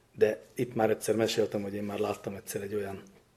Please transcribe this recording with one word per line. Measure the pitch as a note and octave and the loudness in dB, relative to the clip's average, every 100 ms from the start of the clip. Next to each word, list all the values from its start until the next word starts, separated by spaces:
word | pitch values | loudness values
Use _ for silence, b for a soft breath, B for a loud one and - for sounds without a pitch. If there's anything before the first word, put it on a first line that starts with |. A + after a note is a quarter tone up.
| _ - | _ 2
De | G#2+ G#2+ - | 4 2 -6
itt | - A#2 A#2 | -6 -2 2
már | A2 | 4
egyszer | G#2+ - G#2+ | 4 2 2
meséltem, | A2 - G#2 G#2+ | 2 2 0 0
hogy | G2+ | -4
én | G#2 | -6
már | G#2 G2+ | -4 -2
láttam | G#2 G2+ - G2 | -2 -2 -6 -10
egyszer | - - | -8 -8
egy | G2+ G#2 | -6 -6
olyan, | G2 F#2+ - - _ | -6 -10 -14 -20 _